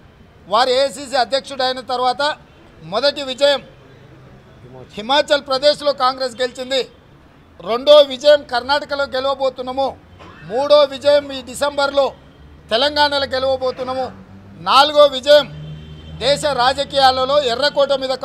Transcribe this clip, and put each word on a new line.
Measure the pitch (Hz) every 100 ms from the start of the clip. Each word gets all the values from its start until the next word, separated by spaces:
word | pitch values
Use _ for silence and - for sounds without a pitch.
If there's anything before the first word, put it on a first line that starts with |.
| - _ - - -
వారు | 208 262 254
ఏఐసీసీ | 277 226 277 262 233
అధ్యక్షుడు | 269 269 269 254
అయిన | 254 226
తర్వాత | 247 254 247 285 - - - - - 160
మొదటి | 202 277 277 269
విజయం | 254 285 269 - - - - - - - - - - 123 127 123 -
హిమాచల్ | 220 285 294 294 277
ప్రదేశ్లో | 262 294 294 285 277 254
కాంగ్రెస్ | 262 254 220
గెలిచింది, | 254 247 254 269 - - - - - - - - 185
రెండో | 233 277 302 285
విజయం | 254 294 294 -
కర్ణాటకలో | 240 247 294 294 277 277 262
గెలవబోతున్నాము, | 269 269 269 262 254 262 262 - - - - - 156
మూడో | 226 285 294 277
విజయం | 269 285 285 285 269
ఈ | 240
డిసెంబర్లో | 240 285 285 277 277 254 - - - - - -
తెలంగాణలో | 220 285 294 294 285 269 262
గెలవబోతున్నాము, | 262 262 254 254 254 262 247 - - - - 151 175
నాలుగో | 240 294 294 294 262
విజయం | 262 294 254 - - - - - - -
దేశ | 240 285 294 254
రాజకీయాలలో | 247 277 277 277 262 262 262 294 262
ఎర్రకోట | 233 285 285 269 269
మీద | 262 262